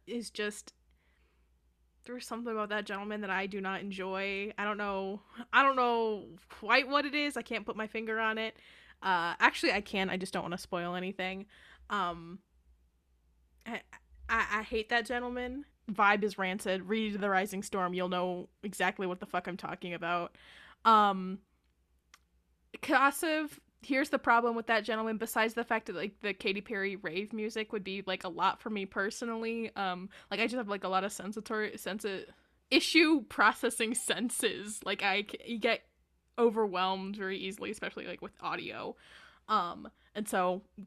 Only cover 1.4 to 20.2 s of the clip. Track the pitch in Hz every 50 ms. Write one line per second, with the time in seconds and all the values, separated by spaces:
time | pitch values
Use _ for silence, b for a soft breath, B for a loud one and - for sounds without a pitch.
1.4 | _ _ _ _ _ _ _ _ _ _ _ _ _ - 247 254 - - 233 226
2.4 | 233 240 220 220 208 202 214 214 208 214 202 196 202 208 214 208 208 190 185 185
3.4 | 196 196 196 202 196 190 190 180 - 202 190 190 185 190 190 190 196 196 196 196
4.4 | 202 214 - - 208 214 208 202 208 202 196 190 196 190 202 202 B B B 233
5.4 | 240 - - 247 277 277 269 262 247 240 233 233 226 220 214 196 - - 165 190
6.4 | - - - - 226 202 233 262 277 254 285 294 285 294 269 302 294 294 - 240
7.4 | 233 - 233 214 214 - 214 202 220 214 - 226 226 220 220 226 226 220 220 220
8.4 | 220 220 - b b b b b b b b _ - 190 185 170 170 170 165 -
9.4 | 226 240 - - - 285 190 202 - - - 196 190 180 185 185 185 185 - 185
10.4 | 175 175 175 190 - - 190 175 175 175 180 180 180 185 190 - 185 185 190 190
11.4 | 196 b b b b b b b b - 208 202 185 175 170 170 165 165 175 -
12.4 | _ _ _ _ _ _ _ _ _ _ _ _ _ _ _ _ _ _ _ _
13.4 | _ _ _ _ _ 226 233 196 - _ - - _ _ - - - - 233 226
14.4 | 196 - 208 214 214 - 254 220 214 - 240 233 226 226 247 240 247 247 247 247
15.4 | 247 247 254 277 285 - _ _ _ - 202 - 208 202 208 208 214 208 196 -
16.4 | 190 185 185 214 - 208 185 190 185 180 220 220 220 214 202 196 202 202 190 185
17.4 | 190 202 190 190 208 - - 196 180 175 180 180 180 180 180 180 180 180 180 180
18.4 | - - _ _ - 208 180 - 185 185 190 - 190 180 180 185 208 - - 180
19.4 | - 185 170 - - 156 180 - - 180 170 165 170 170 175 175